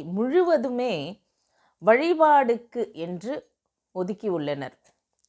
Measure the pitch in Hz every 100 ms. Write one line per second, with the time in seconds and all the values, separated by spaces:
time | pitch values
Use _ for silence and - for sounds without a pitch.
0 | 156 185 247 330 349 311 254 247 247 180
1 | 165 208 _ _ _ _ _ _ 180 233
2 | 320 330 311 294 254 233 - 240 220 -
3 | 170 180 202 302 - _ _ _ _ 180
4 | 185 196 214 175 147 143 135 - - _
5 | _ _